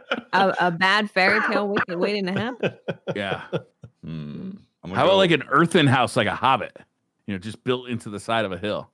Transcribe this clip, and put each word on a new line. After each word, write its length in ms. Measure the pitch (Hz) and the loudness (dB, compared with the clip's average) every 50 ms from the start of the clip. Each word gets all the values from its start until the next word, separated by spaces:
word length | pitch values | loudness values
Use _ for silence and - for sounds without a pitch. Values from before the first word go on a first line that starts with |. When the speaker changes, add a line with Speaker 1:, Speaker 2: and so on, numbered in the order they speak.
| - | -6
Speaker 1:
<laughs> 280 | - 269 - - - - | -8 -6 -6 -4 0 2
Speaker 2:
a, 200 | 185 196 190 - - | 2 4 4 2 2
a 120 | 175 180 | 0 0
bad 380 | 175 165 185 190 196 214 214 202 | 0 2 2 2 4 2 2 0
fairy 300 | - 190 185 190 202 226 - - | 2 2 4 4 4 2 2 0
tale 180 | 214 202 208 202 | 0 0 0 0
wait-, 280 | 202 220 - - 175 175 | 0 -2 -2 -2 -2 -2
waiting 280 | 180 196 208 208 196 180 | 0 0 0 0 -2 -2
to 60 | 190 | -2
happen. 400 | 196 208 240 269 440 - 254 - - _ - 175 - - - - | -2 -4 -4 -4 -4 -4 -4 -4 -6 _ -10 -10 -8 -8 -8 -6
Speaker 1:
Yeah. 280 | 101 101 98 90 - - - - 160 - _ _ _ - - _ _ - | -4 -4 -4 -6 -6 -8 -8 -8 -8 -8 _ _ _ -20 -20 _ _ -14
Speaker 3:
Hmm. 480 | - 80 80 76 73 71 - - 64 - - - _ _ _ - | -12 -10 -10 -10 -10 -10 -12 -12 -12 -14 -16 -18 _ _ _ -12
I'm 60 | 87 | -6
gonna 40 | 92 | -2
Speaker 1:
How 100 | 120 139 | 0 2
about, 60 | 175 196 | 4 4
Speaker 3:
go 40 | 190 | 4
Speaker 1:
like, 140 | 190 175 | 4 4
an 120 | 165 143 127 - | 2 0 0 2
earthen 380 | 131 143 165 165 - 185 151 139 | 2 2 4 4 4 4 4 6
house, 280 | 123 135 120 107 - 131 | 4 4 2 2 2 0
like 100 | 107 101 | 0 0
a 80 | 90 | 0
hobbit? 420 | - 110 127 135 113 87 - - - - _ _ _ _ _ _ _ _ | 0 2 2 2 2 0 -4 -12 -18 -20 _ _ _ _ _ _ _ _
You 80 | - 101 | -8 -8
know, 60 | 92 | -8
just 240 | 90 110 101 - - | -8 -10 -12 -8 -4
built 240 | 123 127 123 123 123 | -2 -2 -2 -4 -6
into 220 | 120 113 - 117 | -8 -8 -8 -10
the 80 | 101 98 | -12 -10
side 240 | - - 113 113 110 | -6 -2 -2 0 0
of 60 | 95 | -2
a 60 | 92 87 | -4 -4
hill. 320 | 92 104 98 76 69 - | -4 -4 -4 -6 -8 -10